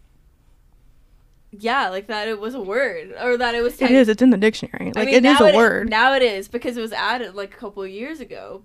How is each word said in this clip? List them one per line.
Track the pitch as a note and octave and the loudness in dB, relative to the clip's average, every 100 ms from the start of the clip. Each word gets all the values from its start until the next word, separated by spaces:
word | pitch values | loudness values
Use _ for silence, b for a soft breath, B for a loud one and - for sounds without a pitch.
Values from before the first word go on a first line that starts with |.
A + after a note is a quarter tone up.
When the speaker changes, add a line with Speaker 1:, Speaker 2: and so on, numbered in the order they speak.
| _ _ _ _ _ _ _ _ _ _ _ _ _ _ _ G3+ | _ _ _ _ _ _ _ _ _ _ _ _ _ _ _ -10
Speaker 1:
yeah, | A3 C4+ G#3 | -4 -2 -2
like, | F#3+ G#3 | -6 -8
that | G#3+ G#3+ | -8 -6
it | G#3+ | -8
was | A3 | -8
a | B3+ | -10
word, | F#3+ A3+ C4 E3+ D3+ - | -6 -4 -4 -6 -12 -8
or | B3 A#3+ | -2 0
that | A#3+ A#3 | 0 0
it | |
was | A#3+ - | -4 0
Speaker 2:
It | |
Speaker 1:
tech- | B3+ | 4
Speaker 2:
is. | C4 A3+ | 6 6
It's | A3+ | 4
in | C4 | 4
the | G3+ | 4
dictionary. | G#3+ - - - F#3 | 2 -2 -8 -10 -8
Speaker 1:
I | - | -4
Speaker 2:
Like, | A3 | 2
Speaker 1:
mean, | C4+ | 4
Speaker 2:
it | B3+ | 6
is | C#4+ | 6
Speaker 1:
now | A#3 | 6
Speaker 2:
a | |
Speaker 1:
it, | A3+ | 6
Speaker 2:
word. | A3+ F#3+ G#3+ | 4 2 -2
Speaker 1:
now | G#3+ B3+ | 0 2
it | C4+ | 2
is, | B3 G3 G3 | 0 -2 -8
because | A#3+ C4+ A#3+ | -10 -8 -8
it | |
was | A3+ | -8
added, | - G3+ B3 G#3+ | -6 -4 -6 -8
like, | G3 G3 | -12 -14
a | - | -14
couple | G#3+ G3 | -16 -12
of | F#3+ | -12
years | G3 C4 D#4+ | -10 -12 -12
ago. | G3+ C3 G2 G3 | -16 -16 -16 -14